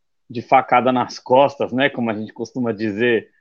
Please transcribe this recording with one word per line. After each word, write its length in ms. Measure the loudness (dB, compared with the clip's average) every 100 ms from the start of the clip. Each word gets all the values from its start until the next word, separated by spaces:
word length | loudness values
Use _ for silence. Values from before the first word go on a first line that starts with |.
| _ _ _
de 140 | -12
facada 480 | 2 2 4 2 2
nas 260 | 0 -2 -8
costas, 560 | 2 4 4 0 -4
né? 160 | 0 -2
Como 220 | -2 -4
a 20 |
gente 180 | -4 -8
costuma 400 | -12 -10 -6 -6
dizer 580 | -4 -4 -2 0 0 -2 _